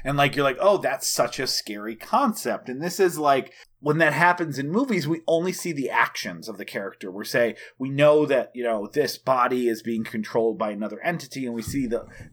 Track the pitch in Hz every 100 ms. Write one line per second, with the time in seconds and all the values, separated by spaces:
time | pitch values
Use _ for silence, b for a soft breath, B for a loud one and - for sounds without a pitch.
0 | 135 143 143 139 139 127 190 190 127 135
1 | - - 120 - 127 - - 104 104 113
2 | - 214 277 208 123 101 - 127 170 175
3 | 185 151 147 135 - B - _ 143 156
4 | 156 143 175 175 165 139 143 190 269 196
5 | 143 165 - 165 180 175 175 147 123 117
6 | 120 - 107 87 98 98 101 117 98 -
7 | 98 92 107 131 117 - B - 131 139
8 | 151 151 147 135 - 123 120 110 104 147
9 | 135 - - 131 123 127 120 110 113 113
10 | 110 113 107 120 113 98 107 104 107 104
11 | 165 170 - 135 127 117 107 143 123 113
12 | - B B